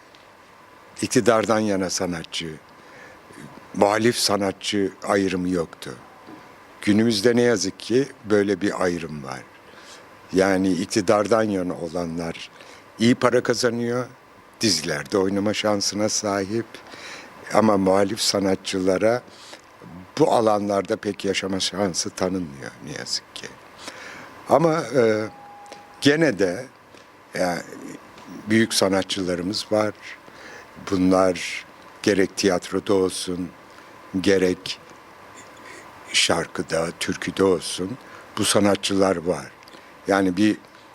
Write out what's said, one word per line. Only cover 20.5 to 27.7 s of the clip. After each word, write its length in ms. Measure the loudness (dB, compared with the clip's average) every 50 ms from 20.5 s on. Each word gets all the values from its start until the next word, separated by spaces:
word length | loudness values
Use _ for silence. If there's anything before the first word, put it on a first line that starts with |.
| 4 2 2 0 0 0 0 0 -4
pek 300 | -4 -2 -6 -6 -4 -2
yaşama 340 | -2 -2 -2 -2 -2 -4 -4
şansı 500 | -4 -4 -2 -2 -2 -2 0 -4 -6 -6
tanınmıyor 600 | -4 -2 -2 -2 0 -2 -6 -6 -12 -14 -16 -16 -16 -16 -14
ne 60 | -12 -10 -10
yazık 360 | -8 -6 -8 -8 -8 -10 -18
ki. 120 | -16 -16 -14 -16 -18 -20 -20 -20 -18 -18 -18 -16 -16 -18 -16 -16 -18 -18 -20 -20 -20 -2 2
Ama, 340 | 4 4 4 4 2 0 -2 -2 2
e, 300 | 2 4 4 2 0 -2 -6 -10 -16 -20 -20 -20 -20 -20 -20 -20 -20 -20 -20 -16 0
gene 380 | 2 2 4 4 4 2 2 2
de, 260 | 0 0 0 -4 -8 -12 -18 -20 -20 -20 -20 -20 -20 -20 -20 -20 -20 -12 -4
e, 200 | -2 -2 -2 -2 -4 -8 -12